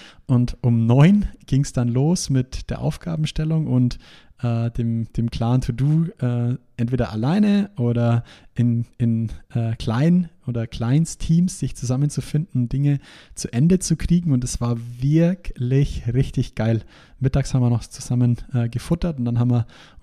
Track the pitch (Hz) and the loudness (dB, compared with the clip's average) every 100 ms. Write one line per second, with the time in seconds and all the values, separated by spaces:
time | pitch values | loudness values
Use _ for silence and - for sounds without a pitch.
0 | - - - 123 123 - 123 117 113 123 | -20 -12 0 2 2 0 0 2 4 6
1 | 160 208 190 - - 135 139 - 120 120 | 6 6 2 -6 -2 0 0 0 0 0
2 | 147 180 - 135 127 - - - 131 - | 0 0 0 -2 -2 -6 -8 -6 -6 -6
3 | 175 160 151 - 156 160 147 127 123 - | -6 -4 -4 -4 -2 -2 0 2 2 -2
4 | - - - - 120 117 117 - 117 113 | -14 -20 -20 -6 -4 -2 -2 -2 -2 -2
5 | 113 - 120 - 117 127 127 117 139 160 | -4 -4 -4 -2 0 0 0 0 2 2
6 | 165 - 127 120 120 127 _ - 117 127 | 0 -2 -4 -2 -2 -4 _ -6 -2 -2
7 | 117 107 120 190 208 202 202 - 120 120 | -2 -2 0 2 2 2 0 -2 0 2
8 | 120 117 - - - - 120 117 120 - | 2 2 -2 -12 -10 0 0 0 -4 -2
9 | 117 113 113 - - 120 113 113 - 117 | 0 0 -2 -8 -8 -4 -4 -4 -4 0
10 | 160 180 175 - - 117 113 - 113 139 | 4 4 2 -6 -8 -6 -6 -4 0 2
11 | 165 - - 165 180 - 135 - 120 127 | 0 -2 0 2 2 -2 -8 -6 -4 -2
12 | 147 - - 147 170 127 120 135 143 143 | -2 -2 -4 -4 -2 -2 -2 0 0 0
13 | - - - - - - 160 185 - 160 | -4 -20 -20 -12 -6 0 4 4 2 -2
14 | - 175 170 127 123 - 120 117 117 120 | 2 2 2 0 0 -4 -4 -4 -6 -4
15 | 135 156 170 190 - - 123 135 143 - | 0 2 2 0 -6 -6 0 2 0 -2
16 | 117 117 - - 123 - 110 113 - - | -4 -2 0 -2 -4 -2 0 0 -4 -20
17 | - - 127 139 135 135 120 117 - - | -20 -4 -2 0 0 0 2 0 -4 -12
18 | - 123 123 120 - 123 117 117 - 170 | -4 0 2 0 -2 -4 -2 -4 -4 -4
19 | 175 147 120 120 120 120 117 - - - | -4 -4 -2 0 2 2 -2 -8 -20 -10